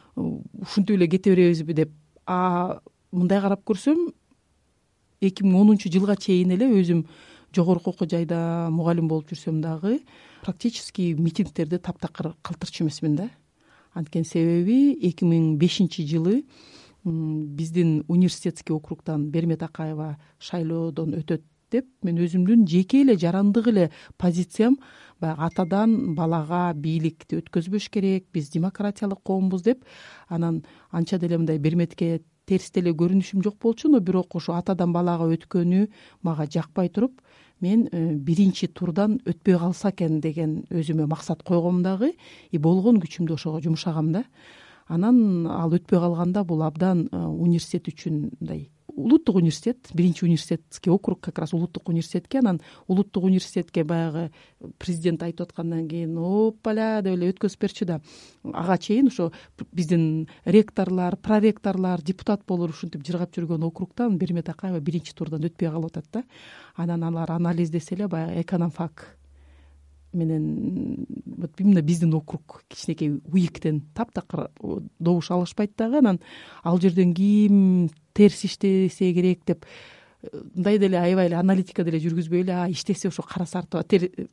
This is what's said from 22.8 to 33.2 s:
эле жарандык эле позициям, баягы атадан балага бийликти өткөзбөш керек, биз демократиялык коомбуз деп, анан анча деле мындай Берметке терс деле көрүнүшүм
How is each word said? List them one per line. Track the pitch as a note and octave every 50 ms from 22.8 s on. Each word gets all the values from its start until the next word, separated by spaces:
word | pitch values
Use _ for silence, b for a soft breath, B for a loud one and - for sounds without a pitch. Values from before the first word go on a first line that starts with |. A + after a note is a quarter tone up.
| F#3+ - - C4+ C#4
эле | C4+ A3+
жарандык | E3+ E3+ E3+ F3 F#3+ G3 G3+ G3 A#3 G#3+ A#3+
эле | A3+ G3 E3+ D#3 B B B B - -
позициям, | - F3+ E3 F3 F3+ - - - G#3+ A#3+ C4+ C#4 B B B B B B B _
баягы | - D#3+ D#3+ D3 D#3
атадан | E3 - - F#3 D#3+ F#3 G3 G#3+ A3+ A3+ G#3 - F#3 D#3+ D3+
балага | E3+ D#3+ E3+ E3 D3+ D3+ F3 F3 F3 F3 E3
бийликти | D3 C#3+ D#3+ D#3+ E3 D#3 E3 D#3 - - - - E3+
өткөзбөш | E3 - - F3 E3 F3+ F#3+ G#3 G3+ -
керек, | - G#3+ F#3+ G3 F#3+ F#3 F#3 _ -
биз | E3+ D3 D3
демократиялык | - E3+ E3 G3 F#3+ - G3+ G3+ G3+ - G#3+ G3+ G3 - -
коомбуз | - F#3 F#3+ F#3+ F#3+ F#3 F#3 F3
деп, | A3 C4 B3+ B B B B B B B B B -
анан | E3+ E3 E3 E3+ E3 D#3+ D3+ b b b b b
анча | - E3+ E3+ - - F3+
деле | E3+ E3+ E3+ E3
мындай | E3 D#3 D#3 D#3
Берметке | C#3+ D#3 E3 F3 E3+ E3 - - F3+ E3 E3 D#3+ - _ _ _ _
терс | - F#3+ F#3 - - -
деле | F#3+ F3 F3 E3
көрүнүшүм | D3+ E3+ F3 F#3+ G3